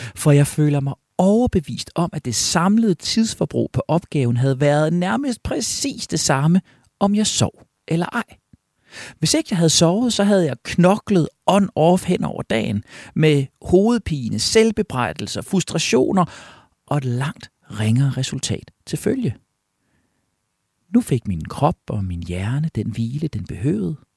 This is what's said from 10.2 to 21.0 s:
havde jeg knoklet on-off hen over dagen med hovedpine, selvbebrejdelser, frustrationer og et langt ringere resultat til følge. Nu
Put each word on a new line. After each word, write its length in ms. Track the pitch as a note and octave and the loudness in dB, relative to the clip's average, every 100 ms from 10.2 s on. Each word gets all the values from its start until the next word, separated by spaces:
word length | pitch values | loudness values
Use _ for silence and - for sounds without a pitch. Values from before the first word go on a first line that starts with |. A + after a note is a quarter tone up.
havde 220 | G3+ G3 D#3+ | 2 4 2
jeg 120 | A#2+ | -2
knoklet 640 | - - F3 G#3 - G3 D3 - - | -4 2 4 2 2 0 0 -2 0
on-off 540 | F#3+ G3 - D#3 F#3 - | 2 2 2 2 2 2
hen 160 | - | -2
over 180 | - - | -2 -6
dagen 420 | - A2+ A2 G#2 - - - - | -4 -4 -2 -4 -6 -14 -8 0
med 300 | D#3 C#3+ C#3 _ | 4 4 0 _
hovedpine, 800 | - F3+ G#3+ A#3+ - D3 A2+ G#2+ | 2 4 4 2 -2 -4 -4 -4
selvbebrejdelser, 1000 | - A3 A3+ G#3+ G3+ B2+ A2 - G2+ G2+ | 2 4 4 2 -2 -2 -4 -4 -8 -8
frustrationer 840 | - F#3+ - D#3+ - A#3+ - F#3+ F3 - - - _ _ _ | -2 -2 0 -2 0 2 2 2 0 -4 -20 -20 _ _ _
og 120 | C#3+ | -4
et 80 | C3 | -2
langt 460 | B2 C#3+ - - _ | -2 -4 -8 -16 _
ringere 480 | - G#2 G#2+ A#2+ C#3 | -14 -4 0 2 2
resultat 600 | C3 C3 C3+ - G#2+ - _ - | 0 -4 -6 -6 -6 -8 _ -10
til 120 | D3+ | -6
følge. 380 | - C4+ G3+ - _ _ _ _ _ _ _ _ _ _ _ _ _ _ _ | -2 -2 -4 -6 _ _ _ _ _ _ _ _ _ _ _ _ _ _ _
Nu 80 | G#3+ | -2